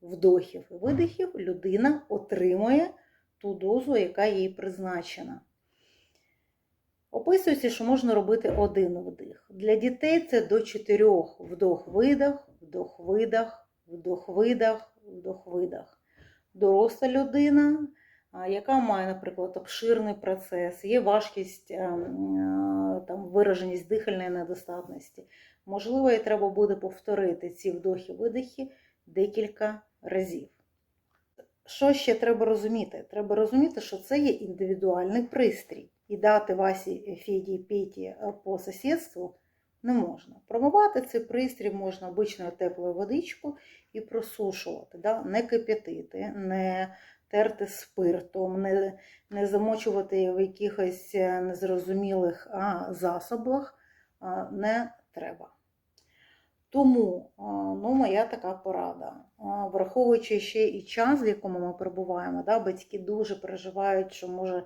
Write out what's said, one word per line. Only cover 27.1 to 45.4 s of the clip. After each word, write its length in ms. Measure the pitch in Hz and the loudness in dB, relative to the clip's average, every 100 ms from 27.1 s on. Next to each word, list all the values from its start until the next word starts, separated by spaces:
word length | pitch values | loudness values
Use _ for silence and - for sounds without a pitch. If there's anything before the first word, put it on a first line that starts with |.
| 196 185 170 175 | 0 0 0 -8
ці 220 | - 190 | -6 -6
вдохи-видихи 1000 | 175 190 185 - 180 233 233 254 - 269 - _ _ _ | -2 -2 -4 -6 -4 -4 -2 -6 -10 -12 -14 _ _ _
декілька 760 | 180 202 220 208 - 214 214 _ _ | 0 0 0 -4 -4 -6 -6 _ _
разів. 460 | 180 185 185 170 - _ _ _ _ _ _ _ _ - - _ - | -4 -2 -2 -6 -12 _ _ _ _ _ _ _ _ -20 -20 _ -20
Що 280 | - 277 | 2 4
ще 220 | 277 - 226 | 4 2 2
треба 300 | 233 214 226 | 2 2 2
розуміти? 600 | 214 214 226 190 - - | 2 0 -2 -4 -10 -10
Треба 260 | 208 202 214 | -8 0 2
розуміти, 460 | 214 254 330 220 | 4 4 4 0
що 160 | - 190 | -8 -12
це 220 | - 285 | -2 2
є 120 | 277 | 2
індивідуальний 920 | - 185 180 190 185 190 180 185 233 | 0 -4 -6 -2 0 2 2 0 -2
пристрій. 640 | 240 262 220 185 - - - _ - | 0 2 2 2 -8 -18 -18 _ -10
І 100 | 202 | 2
дати 360 | 214 214 208 | 4 4 4
Васі, 680 | 185 190 190 196 180 202 175 - | 2 2 0 -4 -8 -8 -10 -4
Феді, 320 | 190 196 185 | -4 -2 -6
Петі, 460 | - 202 190 190 | -4 -4 -4 -8
е, 300 | 185 196 208 202 | -12 -8 -10 -8
по 160 | 190 190 | -6 -6
сусідству 760 | 196 - 269 330 - 180 180 - _ _ _ _ | -8 -6 -2 -2 -2 -12 -12 -14 _ _ _ _
не 100 | 240 | 0
можна. 420 | 240 175 - - - _ | 0 0 -6 -18 -20 _
Промивати 540 | 233 277 415 415 262 | 0 4 6 6 4
цей 200 | 254 226 | -2 -4
пристрій 500 | 226 240 254 - 202 | -2 -2 -2 -4 -6
можна 380 | 196 190 185 185 | -4 -6 -6 -6
обичною 420 | 175 214 - 175 | -2 -2 -2 -10
теплою 420 | 175 180 180 175 | -4 -4 -2 -4
водичкою 640 | 175 202 285 - - 294 285 - - _ | -4 -2 -2 -4 -10 -10 -12 -18 -20 _
і 80 | 220 | -14
просушувати, 960 | 220 226 226 - 196 185 180 - - 175 | -8 -6 -6 -6 -6 -4 -8 -10 -14 -6
да? 240 | 202 226 | -2 -2
Не 200 | 185 214 | -2 -2